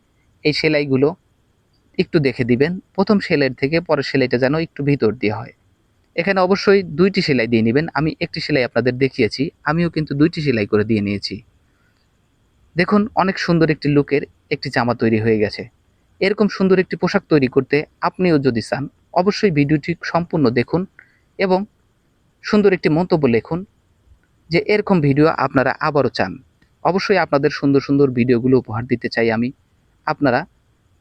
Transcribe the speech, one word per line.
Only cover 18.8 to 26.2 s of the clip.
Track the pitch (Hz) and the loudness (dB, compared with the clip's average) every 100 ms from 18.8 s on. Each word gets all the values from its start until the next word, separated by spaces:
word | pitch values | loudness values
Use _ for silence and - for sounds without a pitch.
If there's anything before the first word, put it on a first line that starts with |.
| 143 - _ | -6 -12 _
অবশ্যই | - 185 - 208 | -2 0 0 0
ভিডিওটি | 147 143 151 156 170 | 2 0 0 -2 -8
সম্পূর্ণ | - 170 170 170 127 | -4 -4 -2 0 0
দেখুন | 123 120 165 190 _ _ _ _ - | 0 -2 -4 -4 _ _ _ _ -4
এবং | 190 185 208 _ _ _ _ _ _ _ | 0 0 -2 _ _ _ _ _ _ _
সুন্দর | - 214 202 | -2 2 2
একটি | 180 - | 2 0
মন্তব্য | 151 180 170 135 | 0 0 0 2
লিখুন | 117 - 165 196 _ _ _ _ _ _ _ - | 0 -2 -8 -10 _ _ _ _ _ _ _ -4
যে | 170 - | -2 0
এরকম | 208 208 185 | 0 2 2
ভিডিও | 143 139 156 - | 2 4 2 2
আপনারা | 135 135 127 - | 0 0 0 0
আবারও | 151 147 123 | -2 0 0
চান। | - | -2